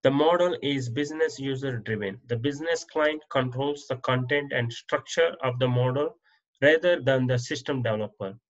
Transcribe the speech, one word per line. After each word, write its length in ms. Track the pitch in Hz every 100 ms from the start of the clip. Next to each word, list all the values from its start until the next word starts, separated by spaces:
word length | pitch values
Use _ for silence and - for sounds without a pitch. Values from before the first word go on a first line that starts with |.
The 80 | 135
model 480 | 139 156 175 180 -
is 280 | 139 139 123
business 480 | 117 147 156 160 143
user 400 | 135 131 135 117
driven. 400 | 104 107 98 95 -
The 100 | 120
business 480 | 131 143 165 160
client 380 | - 156 151 156 _
controls 560 | 139 127 123 143 143 -
the 80 | 123
content 560 | - 127 127 143 143
and 180 | 131 117
structure 680 | 117 - - - - 165 -
of 160 | 131 123
the 100 | 127
model 480 | 123 127 127 151 - _ _ _ _
rather 400 | 139 160 180 170
than 260 | 131 131 127
the 120 | 123
system 440 | 123 147 - 139
developer. 520 | 117 107 104 _ 98 107